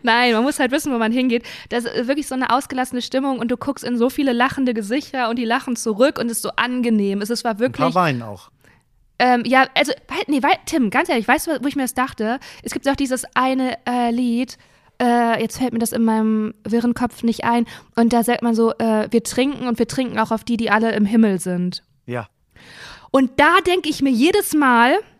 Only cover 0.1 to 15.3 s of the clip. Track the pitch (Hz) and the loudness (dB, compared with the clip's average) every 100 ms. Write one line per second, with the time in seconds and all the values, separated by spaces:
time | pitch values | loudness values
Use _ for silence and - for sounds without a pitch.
0.1 | 233 247 220 254 - 254 277 - 240 220 | 2 4 2 0 0 0 0 -2 -2 0
1.1 | 240 254 233 - - - 240 233 - 240 | 0 0 0 -4 -18 -6 -4 -2 -4 -2
2.1 | 285 285 262 262 247 - 262 254 247 - | -2 -2 -4 0 0 0 -6 -4 -4 -4
3.1 | 262 277 254 233 240 - 269 - 240 240 | -2 -2 -2 -4 -4 -4 -6 -4 0 0
4.1 | - 277 240 254 269 254 226 202 262 - | 0 0 2 0 0 -2 -2 -2 -4 -4
5.1 | 269 233 240 226 247 262 233 226 202 269 | -4 -2 -2 -2 -2 -2 -4 -4 2 2
6.1 | - 233 220 202 - 240 254 240 214 202 | 2 -4 -4 -6 -4 -2 -2 0 2 0
7.1 | 196 208 233 240 202 247 120 165 165 170 | -2 -4 -4 -4 -2 -2 0 0 2 2
8.1 | 123 113 98 - _ _ _ _ _ _ | 0 -6 -14 -18 _ _ _ _ _ _
9.1 | _ 247 247 233 262 262 - 277 - - | _ 2 2 4 2 4 2 0 -4 -8
10.1 | 311 - 285 277 - - 320 220 247 349 | -8 -2 0 2 0 0 0 2 0 0
11.1 | 254 202 311 - 294 277 285 254 - 254 | 0 2 0 0 -4 -2 -4 -4 -2 -4
12.1 | - 220 254 - - - - 277 277 277 | -2 -4 -4 -8 -14 -8 -4 -2 -2 -2
13.1 | 254 - - 262 262 254 - - 247 240 | -4 -2 0 0 0 -2 -4 -4 -2 0
14.1 | 233 247 233 254 - _ _ _ _ 247 | 0 0 -2 -4 -8 _ _ _ _ 2
15.1 | 240 233 | 2 2